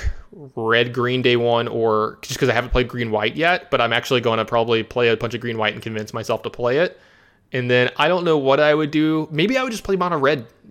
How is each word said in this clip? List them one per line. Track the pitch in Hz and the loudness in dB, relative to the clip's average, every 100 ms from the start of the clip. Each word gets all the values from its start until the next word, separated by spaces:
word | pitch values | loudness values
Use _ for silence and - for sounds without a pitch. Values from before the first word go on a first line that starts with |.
| - - - - 135 | -6 -6 -14 -20 -16
red | - 110 117 123 | -6 0 2 2
green | 123 120 127 | -2 -2 0
day | 123 120 | 2 2
one, | 117 117 117 | 2 0 0
or | 113 113 107 107 - | -2 0 2 -2 -6
just | - - | -12 -2
'cause | 127 | 0
I | |
haven't | 113 123 | 0 0
played | 127 120 | 0 0
green | 123 113 | -4 -2
white | 107 110 139 | -2 -2 0
yet, | 165 180 - | 0 0 -2
but | 131 | 0
I'm | 117 | 2
actually | 117 - 127 | 0 0 0
gonna | 117 113 | 2 0
probably | 110 120 117 113 | 0 0 2 0
play | 107 127 120 | 0 0 2
a | |
bunch | 110 117 | 2 -2
of | 117 | -6
green | 117 113 | -6 -2
white | 107 | -2
and | 110 | -4
convince | 113 110 107 | -8 -8 -8
myself | 117 110 110 | -10 -4 -4
to | 113 | -6
play | - 120 139 | -4 -2 0
it. | 180 - _ _ _ _ _ | -2 -4 _ _ _ _ _
And | 127 123 | -6 0
then | 123 123 | 2 2
I | - 151 | 2 2
don't | 180 | 2
know | 175 156 | 2 2
what | 135 139 | 4 4
I | 151 | 4
would | 151 151 | 4 0
do. | 151 156 156 151 | 0 0 0 -2
Maybe | 156 202 262 | -2 0 0
I | |
would | 262 | -4
just | 220 | -8
play | - | -4
mono | 190 180 160 | -2 0 0
red | 135 151 113 _ - | 0 0 -6 _ -20